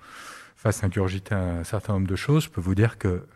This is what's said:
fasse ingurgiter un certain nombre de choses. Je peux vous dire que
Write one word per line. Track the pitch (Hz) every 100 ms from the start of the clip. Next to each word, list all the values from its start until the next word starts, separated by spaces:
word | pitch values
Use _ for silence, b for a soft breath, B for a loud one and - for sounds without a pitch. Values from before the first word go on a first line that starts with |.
| B B B B B _
fasse | 110 -
ingurgiter | 101 101 92 95 -
un | 101 90 87
certain | 82 101 -
nombre | 98 95
de | 92
choses. | - 151
Je | 151
peux | -
vous | 87 95
dire | 113 -
que | 98 90 -